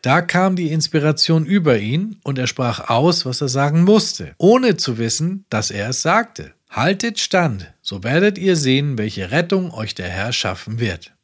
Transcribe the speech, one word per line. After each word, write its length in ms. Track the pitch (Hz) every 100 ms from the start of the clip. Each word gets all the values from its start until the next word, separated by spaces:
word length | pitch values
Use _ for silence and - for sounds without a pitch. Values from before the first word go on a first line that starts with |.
Da 200 | 127 156
kam 340 | 170 175 190 185
die 160 | 165
Inspiration 720 | 160 147 160 147 151 - 160 156
über 320 | 202 160 113
ihn 400 | 104 143 214 202
und 140 | - 135
er 80 | 123
sprach 420 | - 123 107 -
aus, 360 | 117 156 170 127
was 140 | 123
er 60 | 139
sagen 340 | 127 143 156
musste, 500 | 180 214 202 - 78 -
ohne 380 | 180 247 254 180
zu 220 | - 113
wissen, 480 | 113 - 165 190 _
dass 200 | 107 107
er 180 | 101 107
es 120 | 127
sagte. 520 | 156 202 233 - 73 _ _
"Haltet 500 | - 139 196 233 -
stand, 520 | - 185 170 101 85 _
so 220 | - 98
werdet 340 | 107 147 208 190
ihr 180 | 190 175
sehen, 420 | 135 131 143 123
welche 340 | 107 101 92
Rettung 400 | 135 170 196 180
euch 220 | - 107 -
der 140 | 90
Herr 240 | 92 107
schaffen 460 | - 98 92 - 113
wird." 320 | 117 82 - _